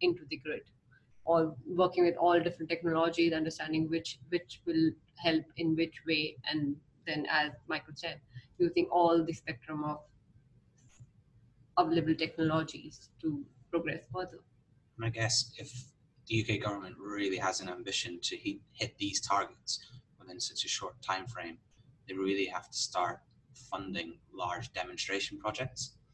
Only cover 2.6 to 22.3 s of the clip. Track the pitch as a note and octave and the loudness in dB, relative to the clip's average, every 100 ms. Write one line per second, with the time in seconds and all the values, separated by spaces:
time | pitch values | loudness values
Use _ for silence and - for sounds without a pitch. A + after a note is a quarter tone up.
2.6 | D#3 E3 E3+ D#3+ E3+ E3 E3+ D#3+ D#3+ D#3+ | -4 -2 2 4 4 4 4 4 0 -2
3.6 | D#3 D#3 D#3+ E3 E3 - - F3 - - | -2 0 2 0 -4 -10 -4 -4 -4 -10
4.6 | F3 D#3+ D#3+ D3+ _ - E3+ D#3+ - - | -2 4 4 2 _ -2 2 2 0 -2
5.6 | E3 D#3+ E3 - D#3+ D#3 D3+ - - D3+ | 2 2 2 -2 0 0 0 -4 -4 -2
6.6 | C#3+ D3 - _ - D3+ D3 D#3 D3+ - | -2 -2 -8 _ -6 -4 2 2 2 -2
7.6 | - D#3 - D3 E3+ D3 - B2 - - | -6 -6 -6 -10 -8 -8 -12 -20 -10 0
8.6 | F3 F3 E3+ F3 E3+ E3+ D#3+ D#3+ - D#3 | 2 2 2 6 6 6 4 -2 -8 -10
9.6 | - D3+ D3+ D3 - _ _ _ _ _ | -6 -4 -4 -4 -8 _ _ _ _ _
10.6 | _ _ - - - _ _ _ _ _ | _ _ -20 -20 -20 _ _ _ _ _
11.6 | _ - D#3+ E3 D#3 D#3 D#3+ - D#3+ D#3+ | _ 0 2 4 4 2 0 0 2 2
12.6 | D3+ - D3+ - - _ D#3+ C#3+ - _ | 0 -6 -14 -18 -20 _ -4 -4 -6 _
13.6 | - E3+ D3+ C3 - F#3 F#3 - - _ | -4 -2 -2 -6 -6 -8 -8 -10 -20 _
14.6 | _ _ _ - A2+ A2+ A2 - - - | _ _ _ -6 -4 0 0 0 -2 -6
15.6 | - B2 - _ _ _ - A2+ G#2+ G2+ | -14 -14 -16 _ _ _ -2 0 2 0
16.6 | G#2+ G2+ F#2 - G2+ G#2 G2+ F#2 F#2+ F#2 | -2 -4 -8 -12 -8 -2 0 0 0 -2
17.6 | F#2+ F2+ F#2 F#2+ F2+ F2 - - G#2 F#2+ | -4 -8 -4 -4 -4 -6 -6 -6 -6 -8
18.6 | - - A2 - G2+ F#2+ - G2 F#2 - | -10 -8 -8 -4 -4 -2 0 0 0 -6
19.6 | - - - - - _ F#2 F2+ - - | -8 -8 -8 -20 -20 _ -16 -8 -8 -6
20.6 | - - F#2+ - - F#2+ F2+ F2+ E2+ E2 | -4 -4 -6 -8 -4 -4 -4 -10 -10 -12
21.6 | _ _ - - - F#2+ F#2+ | _ _ -20 -20 -10 -2 0